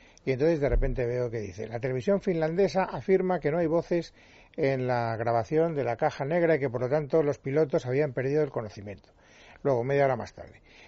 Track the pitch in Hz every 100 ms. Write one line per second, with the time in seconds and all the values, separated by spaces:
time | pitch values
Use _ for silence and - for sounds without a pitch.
0 | - - - 127 156 165 135 117 131 127
1 | 120 123 123 113 104 90 110 117 131 131
2 | 156 196 - 170 156 170 196 190 185 165
3 | 156 190 185 180 147 160 165 165 156 175
4 | 160 - - - - - 139 135 127 120
5 | 117 110 117 117 113 156 165 147 120 117
6 | 151 - 139 175 165 151 135 120 123 151
7 | 143 160 147 135 139 143 156 160 123 131
8 | 151 123 131 147 147 - 107 - 101 98
9 | - _ _ - - - 139 123 123 139
10 | 139 123 - - - - - -